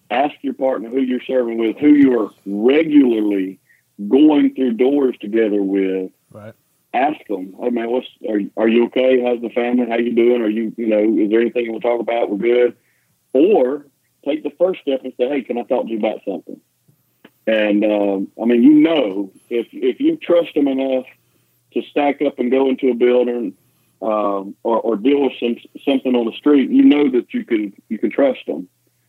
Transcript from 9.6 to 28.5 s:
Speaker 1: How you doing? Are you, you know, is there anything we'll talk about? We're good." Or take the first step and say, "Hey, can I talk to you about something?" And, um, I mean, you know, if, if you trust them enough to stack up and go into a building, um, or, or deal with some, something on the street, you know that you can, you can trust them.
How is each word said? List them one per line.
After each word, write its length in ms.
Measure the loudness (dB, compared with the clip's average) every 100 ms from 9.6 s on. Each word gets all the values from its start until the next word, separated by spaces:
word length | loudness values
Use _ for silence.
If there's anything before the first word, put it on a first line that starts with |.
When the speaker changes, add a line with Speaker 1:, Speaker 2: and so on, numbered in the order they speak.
| -2 -2 0
Speaker 1:
How 80 | -2
you 180 | -2
doing? 260 | 2 2 2
Are 80 | 0
you, 240 | -2 -4 -6
you 100 | -2
know, 160 | 0 2 2
is 80 | 2
there 100 | 2
anything 300 | 0 -2 -6
we'll 100 | -4
talk 180 | -2 -2
about? 300 | -2 -4 -4
We're 80 | -2 0
good." 220 | 2 2 -2 _ _ _ _ _
Or 520 | 2 4 4 2 -2 -10 _ _ _
take 180 | -8 -6
the 80 | -6 -2
first 220 | -2 -2
step 220 | -4 -6
and 80 | -6 -6
say, 100 | -4
"Hey, 140 | -4
can 160 | -6 -8
I 40 |
talk 200 | -4 -4
to 60 | -4
you 60 | -4
about 240 | -4 -6
something?" 360 | -8 -10 -10 -20 _ _ _ _ _ _ -20 _ -4
And, 380 | 0 2 2
um, 440 | 2 0 0 -2 -6 -4
I 60 | 0
mean, 160 | 4
you 120 | 6
know, 560 | 6 4 2 -2 -4 -8 -12 -8
if, 180 | -6 -6
if 280 | -4 -4 0
you 160 | -2 -2
trust 380 | 0 0 0
them 120 | -2 -2
enough 360 | -2 -2 -4 -6 -16 _ _ _ _ _
to 80 | -8
stack 400 | -6 -2 -2 0
up 160 | -4 -2
and 120 | -2
go 180 | 0 0
into 200 | 0 0
a 40 |
building, 580 | 2 2 2 0 -2 -6 -10 _ _ _ -10
um, 540 | -4 -2 -2 -4 -8 -8
or, 160 | -2 -2
or 160 | 0 -2
deal 260 | 2 2
with 100 | 0 -2
some, 160 | -6 -6 -10 -10
something 300 | -2 -2 0
on 100 | 0 -2
the 60 |
street, 380 | -2 2 4 4
you 140 | 4
know 260 | 6 6 2
that 240 | 0 -2
you 100 | -6
can, 300 | -4 -4 -4 -10 -12
you 100 | -6
can 120 | -4
trust 360 | 0 0 0
them. 220 | -8